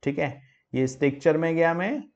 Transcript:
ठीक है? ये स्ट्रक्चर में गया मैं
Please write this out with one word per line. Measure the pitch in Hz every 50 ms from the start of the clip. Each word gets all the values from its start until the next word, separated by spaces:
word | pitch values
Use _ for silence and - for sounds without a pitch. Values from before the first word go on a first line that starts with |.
| -
ठीक | 139 143 147
है? | 156 135 - - - _ _ _ _ _ -
ये | 127 131 131
स्ट्रक्चर | 131 - 147 139 139 139 - 170 151
में | 160 165 165 165
गया | 165 165 165 165
मैं | 170 180 208 285 285 302 - _